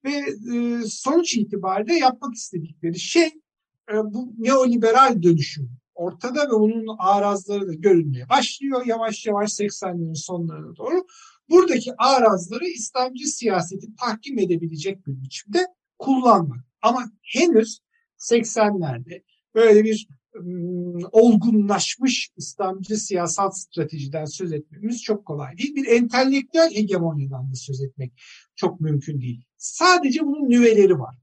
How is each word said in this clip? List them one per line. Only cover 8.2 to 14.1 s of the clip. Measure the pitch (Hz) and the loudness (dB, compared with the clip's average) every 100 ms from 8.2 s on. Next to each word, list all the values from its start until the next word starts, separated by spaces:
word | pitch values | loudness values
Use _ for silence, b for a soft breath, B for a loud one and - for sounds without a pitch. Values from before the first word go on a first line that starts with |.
| - | 0
başlıyor | 269 - - 277 262 247 | 0 0 -6 -4 -4 -2
yavaş | 226 226 214 220 | -2 -4 -6 -4
yavaş | 202 208 | -2 -2
seksenlerin | - 208 - 190 175 165 | -4 -6 -6 -8 -6 -6
sonlarına | 156 - 180 165 156 156 170 | -8 -8 -8 -8 -10 -16 -12
doğru. | 220 359 370 b b b _ | -4 -4 -4 b b b _
Buradaki | 339 349 240 - - | 4 6 -2 -6 0
arazları | 254 262 220 190 170 240 349 | 2 4 4 2 -4 -8 -8
İslamcı | - - 254 254 254 294 | -8 -6 -4 -4 -4 -8
siyaseti | - 233 185 - 196 - - | -4 -2 -2 -4 -10 -14 -8
tahkim | 247 | -6